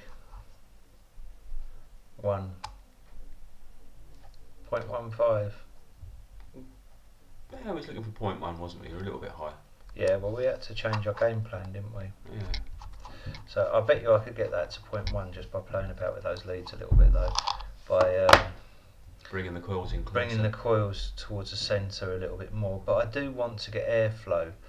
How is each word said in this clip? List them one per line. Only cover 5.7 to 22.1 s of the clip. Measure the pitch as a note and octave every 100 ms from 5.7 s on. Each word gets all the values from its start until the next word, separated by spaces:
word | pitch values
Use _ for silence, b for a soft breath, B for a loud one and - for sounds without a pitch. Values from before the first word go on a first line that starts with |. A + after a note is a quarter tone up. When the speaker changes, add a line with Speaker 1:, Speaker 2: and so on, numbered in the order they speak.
| - - - - - - - - C3 C3 - - - - - - - -
Speaker 2:
Yeah, | C3 G#3+
I |
was | E3+ -
looking | G#2
for | A2
point | G#2 G#2 F#2
one, | E2+ E2+
wasn't | F2 -
we? | -
We | F2
were |
a |
little | F#2+ -
bit | -
high. | - D2+ - - - - -
Speaker 1:
Yeah, | F#2+ F#2+
well, | G2 A#2
we | B2+
had | -
to | -
change | G2+ A2 G#2+ G#2
our |
game | G#2 A#2 A2
plan, | A2 F#2+ F#2
didn't | G2 G#2 A2
we? | F#2+ - -
Speaker 2:
Yeah. | A2 F#2 - - - - - B B B B -
Speaker 1:
So | - F#2+
I | A2+
bet | A2 D3+
you | A#2
I | G#2+
could | - -
get | G2+
that | F2 -
to | -
point | - G#2 G2
one | G2+ F#2
just | F2+ F2+
by | F#2
playing | - G2 F#2+
about | F2+ F2+ F2
with |
those | F2+ F2 F#2
leads | F2+ -
a | -
little | - -
bit, | -
though. | - F2+ - B B B - -
By, | F#2 F#2 F#2 F#2+
um, | - F2+ B B B B - - - -
Speaker 2:
Bringing | F#2+ F2+
the | F2
coils | F2 F#2+ -
in | -
Speaker 1:
bringing | - B2 A#2 A2+
the | G#2+
Speaker 2:
closer. | - A#2 A2
Speaker 1:
coils | G2+ G2 - -
towards | - G2+ F#2+
the | G2+
centre | - G2+ G2 - F#2+